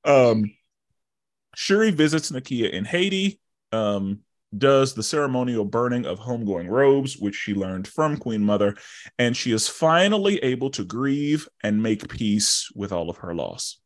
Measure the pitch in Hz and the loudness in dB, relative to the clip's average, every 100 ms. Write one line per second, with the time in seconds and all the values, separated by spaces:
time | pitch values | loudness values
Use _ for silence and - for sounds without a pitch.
0 | 143 139 120 110 104 _ _ _ _ _ | 6 6 6 4 0 _ _ _ _ _
1 | _ _ _ _ _ - - 196 220 156 | _ _ _ _ _ -10 0 4 4 4
2 | 156 156 - 131 - 123 107 92 104 175 | 2 2 -2 -10 -6 -2 -2 -2 -2 -2
3 | 196 190 196 196 _ _ _ 113 107 101 | 0 0 -2 -4 _ _ _ -2 0 0
4 | 98 101 _ _ _ 101 135 139 135 110 | -4 -6 _ _ _ 0 4 6 4 -2
5 | 107 156 143 127 127 117 101 117 123 123 | -4 -2 0 -2 -2 -2 -2 0 0 -2
6 | 80 92 117 120 104 90 87 117 139 139 | -4 -8 -6 -6 -4 -4 0 4 4 4
7 | 135 - 101 101 - 98 95 92 95 - | 0 -4 -6 -4 -6 -4 -4 -6 -8 -2
8 | 156 147 - 110 104 - 202 - - - | -2 -2 -4 0 2 2 2 -2 -18 -20
9 | - - 120 123 123 110 - - 160 170 | -14 0 0 0 -2 0 -2 0 2 4
10 | 196 214 202 202 135 127 135 135 90 113 | 4 2 0 0 -2 -2 -4 -6 -8 -4
11 | 139 143 147 151 - _ 107 107 110 107 | -2 -2 -2 -2 -4 _ -2 0 0 -2
12 | - - 110 104 101 - - - 98 90 | -4 -4 0 0 2 -2 -4 -10 -6 -4
13 | 82 85 90 85 52 50 - - | -6 -8 -8 -6 -6 -8 -12 -12